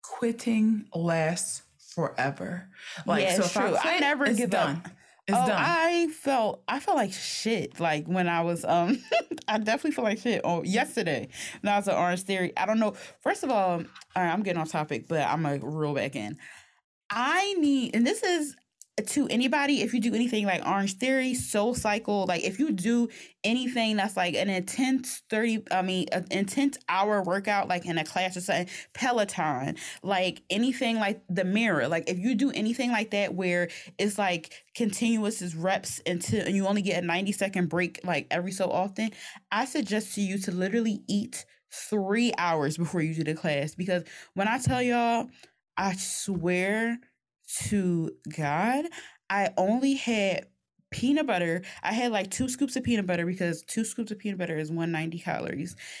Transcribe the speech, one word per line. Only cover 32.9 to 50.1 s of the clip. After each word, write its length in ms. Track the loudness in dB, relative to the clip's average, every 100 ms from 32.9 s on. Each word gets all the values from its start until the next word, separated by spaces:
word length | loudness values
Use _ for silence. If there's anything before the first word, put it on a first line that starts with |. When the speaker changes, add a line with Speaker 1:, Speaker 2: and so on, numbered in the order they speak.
Speaker 2:
like 220 | 0 0
that 220 | 0 0
where 340 | 0 0 0 0 -6 -16 -2
it's, 200 | -2 2
like, 340 | 0 0 -6 -20 _
continuous 680 | -2 -2 2 2 2 0 -2
is 160 | -6 -2
reps 460 | 0 0 -2 -6 -4
until, 400 | -4 0 0 2
and 80 |
you 120 | 0 2
only 160 | 2
get 200 | 2 0
a 40 | 0
ninety-second 640 | 0 0 0 0 0 0
break, 280 | 2 0 -2
like, 220 | -2 -2 0
every 220 | -2 -2
so 180 | -2 0
often, 400 | 0 -2 -2 -4 -6 -18 -18 _
I 140 | -2
suggest 500 | 0 -2 -2 -2 -2 -4
to 40 |
you 160 | -2 -2
to 120 | -4
literally 500 | -2 0 2 0 -2 -2
eat 380 | -2 -2 -10 -16 _ _
three 640 | -12 -4 -2 2 2 2 2
hours 400 | 2 2 0 0
before 240 | -2 0
you 140 | 0
do 100 | 0
the 100 | -2
class. 400 | -2 0 0 -2
Because 300 | -4 -2 -2 -2 -18 -10
when 140 | -2 0
I 100 | 2
tell 240 | 0 2
y'all, 460 | 2 4 4 2 -2 -12 -20 _ _ -2
I 160 | -2
swear 1040 | -2 -4 -6 -4 -2 0 2 2 0 0 -4 -8 _ _ _ -10 -6 0
to 420 | 2 2 0 -2 -6 -12 -4
God, 500 | 0 2 2 0 -2 -10 -18 -20 _
I 200 | 0 0 2
only 380 | 2 4 2
had 520 | 0 0